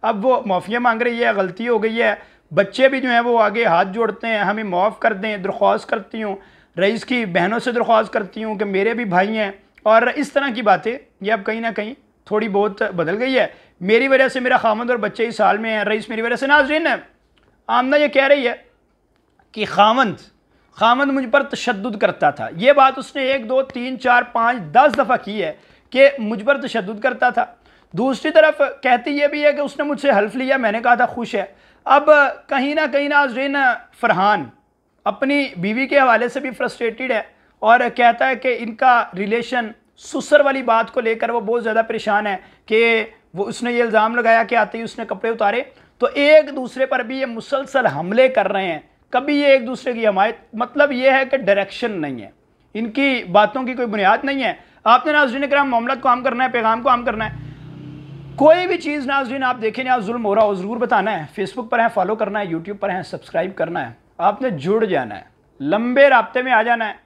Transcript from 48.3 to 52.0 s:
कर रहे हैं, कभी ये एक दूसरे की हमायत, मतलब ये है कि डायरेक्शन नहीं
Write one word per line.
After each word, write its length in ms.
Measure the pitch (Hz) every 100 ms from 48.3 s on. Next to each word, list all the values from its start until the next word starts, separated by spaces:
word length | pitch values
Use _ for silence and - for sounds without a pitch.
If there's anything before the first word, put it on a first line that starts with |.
कर 160 | 254 190
रहे 180 | 196 190
हैं, 160 | 156 - _ _
कभी 220 | 254 277
ये 200 | 294 285
एक 100 | 269 233
दूसरे 260 | 254 -
की 100 | 226
हमायत, 340 | 220 190 208 226 _ 220
मतलब 360 | 240 294 285
ये 180 | 254 262
है 140 | 269
कि 120 | 262 269
डायरेक्शन 540 | 202 196 196 - 240
नहीं 260 | 196